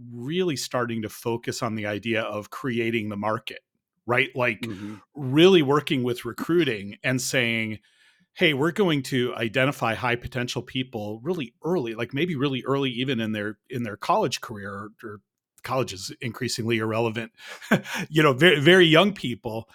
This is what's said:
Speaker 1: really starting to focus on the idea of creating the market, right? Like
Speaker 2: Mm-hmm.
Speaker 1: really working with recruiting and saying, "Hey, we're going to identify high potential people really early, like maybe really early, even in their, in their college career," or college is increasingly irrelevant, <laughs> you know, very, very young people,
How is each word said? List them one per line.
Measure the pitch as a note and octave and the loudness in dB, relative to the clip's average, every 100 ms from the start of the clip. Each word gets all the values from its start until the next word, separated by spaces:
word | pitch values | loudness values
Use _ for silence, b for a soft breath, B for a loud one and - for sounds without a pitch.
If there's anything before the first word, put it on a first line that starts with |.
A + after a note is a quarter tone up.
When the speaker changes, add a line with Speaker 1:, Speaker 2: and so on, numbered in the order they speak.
| A#2+ | -16
Speaker 1:
really | A#2+ B2 F3 F3+ C3+ | -12 -6 -2 -2 -2
starting | - C3+ A#2+ A2+ | -2 -2 -2 -2
to | G#2+ | -6
focus | - B2 A#2 - - | -6 -4 -4 -4 -4
on | B2 A2 | -4 -4
the | G#2 | -4
idea | G#2 A2 A2 | -4 -2 -2
of | A2 G#2+ G2+ | -2 -6 -10
creating | - C3+ A#2 A2+ A2+ G#2+ | -8 -4 -2 0 -2 -2
the | G#2 | -4
market, | G#2 A2 - - _ _ _ _ - | -2 -2 -4 -16 _ _ _ _ -2
right? | B2 C3 C3+ | 0 0 0
Like | B2 G#2+ | -2 -2
Speaker 2:
Mm-hmm. | A#2 G2 G#2 G#2+ - | -6 -10 -12 -14 -16
Speaker 1:
really | - C3 C#3 F3+ F#3+ | -10 0 8 8 8
working | C3+ D3 - C#3+ | 6 2 2 0
with | B2 A#2+ A#2 | 0 -2 -6
recruiting | B2 - E3+ D3+ G#2+ G2+ G2+ | -6 0 2 2 -2 -6 -6
and | C#3 C3 | -2 -2
saying, | B2+ C#3 A#2 A2+ A2 A2 b b b b b | 0 0 2 0 -2 -6 b b b b b
"Hey, | - F3 C#3 | 0 2 4
we're | D#3+ | 0
going | E3 G3 D3+ | 2 2 2
to | C3 C3 B2 - | 0 0 0 -2
identify | A#2 B2+ C3+ C#3 A#2+ | -2 2 2 2 -2
high | G#2+ B2 A#2+ | 0 -2 -2
potential | - B2+ B2 - | -4 -6 -6 -6
people | - C3 C3 A#2+ G#2 A2+ | -6 -6 -6 -6 -8 -8
really | B2+ F3+ A#2+ - | -6 -6 -6 -8
early, | D#3 F3+ A#2 | -4 -2 -2
like | A2 A#2 | -4 -4
maybe | C#3 F3 D3 | -2 -2 0
really | C#3+ B2+ - | -2 -2 -2
early, | C#3 C#3 | 0 0
even | A#2 C3 A#2+ | -2 -2 -2
in | A2 | -2
their, | G#2+ G#2 G#2 - | -2 -4 -8 -10
in | C3+ | -8
their | A#2 G#2 | -6 -6
college | - F#3+ F3 B2+ | -2 0 0 -4
career," | - G#2+ G2+ G2 G#2 - | -10 -12 -10 -12 -14 -16
or | A#2 G#2 _ _ _ _ | -16 -18 _ _ _ _
college | - C3 A2 | -4 -2 -2
is | F#2 G2 - | -6 -12 -8
increasingly | B2+ G#2+ A#2 - A2+ A#2 | -8 -6 -4 -2 0 0
irrelevant, | A2 A2 A#2 A2 A#2 - B B B | 0 0 0 -2 -8 -12 B B B
<laughs> | G#3 - - F3 | 0 0 -8 -2
you | D#3 | 4
know, | D3+ | 4
very, | B2 E3+ D3+ | 6 6 6
very | C#3+ F#3 E3+ | 8 8 8
young | D#3 G3+ | 8 6
people, | G3+ C3 A#2 A#2+ A2 - | 2 -6 -6 -6 -8 -10